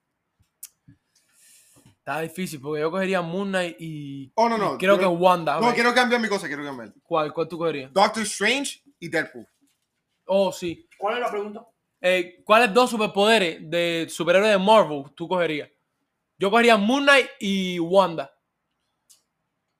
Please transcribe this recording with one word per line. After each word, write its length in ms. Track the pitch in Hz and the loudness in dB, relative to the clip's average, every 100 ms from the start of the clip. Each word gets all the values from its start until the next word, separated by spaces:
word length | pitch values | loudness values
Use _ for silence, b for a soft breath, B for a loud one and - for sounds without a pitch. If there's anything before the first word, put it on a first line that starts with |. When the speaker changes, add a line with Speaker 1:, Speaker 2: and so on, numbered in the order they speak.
| _ _ _ _ _ _ - _ _ _ _ _ _ b b b b b b _ | _ _ _ _ _ _ -20 _ _ _ _ _ _ b b b b b b _
Speaker 1:
está 240 | - 147 | -10 -8
difícil 400 | 165 175 180 147 | -8 -8 -10 -10
porque 200 | 135 151 | -8 -4
yo 100 | 156 | -4
cogería 300 | 185 190 185 | -2 -2 -2
Moon 260 | 165 180 202 | -2 -6 -4
Knight 280 | 190 175 160 | -4 -4 -8
y, 520 | 165 151 143 139 135 - | -12 -12 -12 -14 -8 0
Speaker 2:
Oh, 120 | 233 | 0
no, 80 | 226 | 0
Speaker 1:
y 20 | |
Speaker 2:
no, 180 | 190 131 | -2 0
Speaker 1:
creo 180 | 185 202 | 2 4
Speaker 2:
yo 40 | |
Speaker 1:
que 60 | 190 | 2
Wanda, 520 | 170 185 180 156 151 | 4 4 4 2 0
Speaker 2:
no, 100 | 240 | 2
Speaker 1:
ok. 40 | |
Speaker 2:
quiero 200 | 233 240 | 2 2
cambiar 280 | 247 247 240 | 2 2 0
mi 60 | 220 | 0
cosa, 200 | 196 165 | -4 -6
quiero 160 | 143 | -8
cambiar. 300 | 147 127 107 - | -10 -12 -14 -20
Speaker 1:
¿Cuál? 300 | - 165 151 | -4 -2 -2
¿Cuál 140 | 165 160 | -4 -6
tú 100 | 170 | -4
cogerías? 340 | 165 147 131 | -4 -4 -2
Speaker 2:
Doctor 300 | 190 214 220 | 2 2 2
Strange 580 | 208 - 202 269 277 - _ _ | -6 -2 -2 -2 -4 -12 _ _
y 100 | 170 | -6
Deadpool. 380 | 160 151 120 104 _ _ _ _ _ _ _ - | -4 -4 -10 -20 _ _ _ _ _ _ _ -2
Speaker 1:
Oh, 260 | 196 190 | 0 0
sí. 360 | - 175 160 _ _ | -2 -8 -10 _ _
Speaker 3:
¿Cuál 180 | 202 240 | -6 -4
es 60 | |
la 100 | 247 | -4
pregunta? 340 | 208 208 208 - _ _ _ | -6 -8 -12 -20 _ _ _
Speaker 1:
Eh, 400 | 180 185 180 - - | -2 -2 -4 -10 2
¿cuáles 280 | 214 240 | 4 4
dos 160 | 202 247 | 2 2
superpoderes 680 | 226 214 196 208 226 175 170 160 | 0 -2 2 2 4 2 -4 -6
de 380 | 170 170 165 165 | -2 -2 -2 -6
superhéroes 420 | - 165 185 214 | -4 2 4 4
de 60 | 196 | 2
Marvel 460 | 190 220 160 147 139 - | 6 4 4 -2 -10 -14
tú 120 | 165 | -6
cogerías? 420 | 180 165 151 131 _ _ _ _ _ _ _ | -2 -2 -4 -10 _ _ _ _ _ _ _
Yo 140 | 190 | 0
cogería 260 | 226 233 214 | 4 6 4
Moon 260 | 208 269 | 4 2
Knight 240 | 277 277 - - | 4 4 2 -4
y 400 | 202 196 185 175 | -4 -2 -2 -4
Wanda. 520 | 165 190 185 160 139 _ _ _ _ _ _ _ _ _ _ _ _ _ _ | 0 2 2 -2 -10 _ _ _ _ _ _ _ _ _ _ _ _ _ _